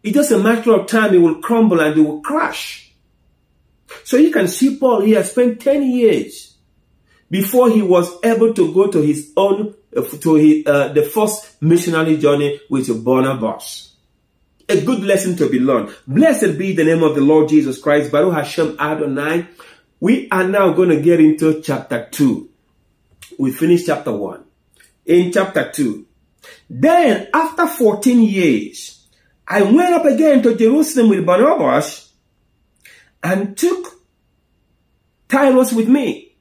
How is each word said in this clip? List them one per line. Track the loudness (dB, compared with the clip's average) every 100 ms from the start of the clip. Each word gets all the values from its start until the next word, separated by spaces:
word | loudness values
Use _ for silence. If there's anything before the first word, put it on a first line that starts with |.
It's | -2
just | -2 2
a | 2
matter | 2 0 2
of | 0 0
time, | -2 2
it | 4
will | 2 0
crumble | -2 0 2 2
and | 0 2
it |
will | 0 -2
crash. | -6 -4 -4 -8 -14 -16 _ _ _ _ _ _ _ _ _ _ _ -20
So | -2 2
you | 2
can | 2 -4
see | 0 -2 0
Paul | 0 2
here | 2 2
spent | 2 0 0 0
ten | -2 0
years | 0 2 2 2 -4 -14 -20 _ _ _ _ _ _ _ _
before | -4 0 2 4
he | 2
was | 2 2 0 -4
able | -2 2 0
to | 2 0
go | 2 0
to | 0
his | 0 -2 -4 -2
own, | 0 0 -4 -12 _
uh, | -8
to | -8 -6 0 4
his, | 4 4 2
uh, | 0 0
the | -2
first | -2 -2 -4 -4 -14 _
missionary | 0 2 0 -2 0 2
journey | 2 2 -2 -6 _
with | -4 -4 -4
Barnabas. | 0 0 0 -2 -6 -8 -14 -18 -20 _ _ _ _ _ _ _ -4
A | -2
good | 0 -4
lesson | 0 -2 -2 -2
to | -2
be | 0
learned. | 0 -2 -4 -14 -4
Blessed | 2 2 2 -2 -2
be | -4
the | 0
name | 0 2
of | 0
the | 2
Lord | 2 2 4
Jesus | 2 0 -6
Christ. | -2 0 0
Baruch | 0 0
Hashem | -2 -6 -4 -4 -4
Adonai. | -6 -4 -6 -6 -4 -4 -6 _ -20 _ _ _
We | -2 -2 -2
are | -4 0
now | 2 2
gonna | 2 2 2
get | 2 4
into | 4 2 -2 -2
chapter | -6 -8 -6 -10 -8
two. | -2 0 0 -10 _ _ _ _ _ _ _ -20 -6
We | -6
finished | -2 0 0 0
chapter | -6 -6
one. | -8 -10 -14 _ _ _ _ _ _
In | 0 2 2
chapter | -2 -2 -4 -6
two. | -4 -6 -6 -16 _ _ _ -20 -20 _
"Then | -2 2 2 2 -2 -2
after | -4 -4 -4 -4
fourteen | 0 0 2 0 2
years, | 2 2 0 0 -4 -16 -20 -20 _ _ _ _ -4
I | 0
went | 4 4 4
up | 2
again | 2 2 2 4
to | 2
Jerusalem | 2 2 2 0 2 2
with | 2 0
Barnabas | 2 2 2 0 -2 -4 -12 _ _ _ _ _ _ _ _ _ _ _ _
and | -4 -4 -4 -2
took | -2 -2 -10 _ _ _ _ _ _ _ _ _ _ _ _ _ _
Titus | 0 2 2 2
with | 0 2
me. | 2 0 -8 _ _